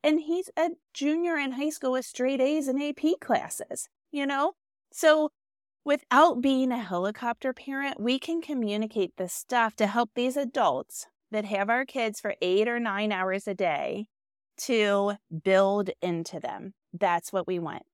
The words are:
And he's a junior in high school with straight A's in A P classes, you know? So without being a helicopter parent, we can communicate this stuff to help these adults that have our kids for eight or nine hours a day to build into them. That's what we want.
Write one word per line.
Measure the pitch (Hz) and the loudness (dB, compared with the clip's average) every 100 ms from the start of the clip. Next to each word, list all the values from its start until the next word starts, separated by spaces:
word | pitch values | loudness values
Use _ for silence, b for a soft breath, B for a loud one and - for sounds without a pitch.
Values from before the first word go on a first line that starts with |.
And | 294 311 | 4 2
he's | 302 349 370 - | 0 -4 -2 -2
a | 330 349 _ | -2 -2 _
junior | - 277 320 349 320 | -2 0 2 0 0
in | 277 | -2
high | 254 302 | -2 -4
school | 302 262 | -2 -2
with | 254 247 | -2 -4
straight | - 254 269 | -2 -2 2
A's | 262 302 285 | 2 2 0
in | 262 | -2
A | 294 | -2
P | 277 311 370 | -2 0 -2
classes, | - 233 - - - - - _ _ | 0 -2 -2 -10 -10 -10 -12 _ _
you | 285 277 | -6 -2
know? | 277 311 - _ _ _ | 0 -2 -4 _ _ _
So | - 320 311 302 _ _ _ _ _ | 4 6 6 4 _ _ _ _ _
without | - 285 _ 247 330 247 | 0 0 _ 6 6 6
being | 269 262 262 | 2 2 2
a | 247 | -2
helicopter | 190 180 190 214 240 233 262 | -2 -2 -2 -2 -6 -4 -4
parent, | 254 - 269 277 - | -6 -8 -6 -6 -4
we | 220 262 | -2 -2
can | - 330 | -2 -6
communicate | 320 277 214 208 220 214 180 - | -4 -2 -2 -2 -2 -2 -4 -4
this | 180 | -8
stuff | - - 247 226 - | -8 -4 0 0 0
to | 208 | 0
help | 220 233 - | 2 0 0
these | 247 277 | 0 0
adults | 262 277 196 131 - - - _ _ | -4 2 2 2 -6 -14 -16 _ _
that | 214 | -6
have | 208 202 202 | -2 -2 0
our | 240 | 0
kids | 262 269 226 208 | 0 -2 -4 -2
for | 208 - | -8 -2
eight | 180 190 220 | 0 2 2
or | 240 | 0
nine | 233 196 214 | -2 -2 -2
hours | 196 190 190 208 | -2 -2 -2 -4
a | |
day | 190 185 143 - 196 214 _ _ _ _ - | -2 0 0 -2 -6 -8 _ _ _ _ -12
to | - 233 208 202 202 202 _ 160 | 0 2 4 2 2 -2 _ -4
build | 190 190 196 202 190 - | 4 4 6 2 -2 -4
into | 180 170 165 165 | -4 -4 -6 -8
them. | - - 190 - _ | -8 -8 -12 -18 _
That's | 175 190 175 - | -2 0 0 -2
what | 190 175 | -4 -2
we | 185 | -4
want. | 165 - - | -4 -10 -14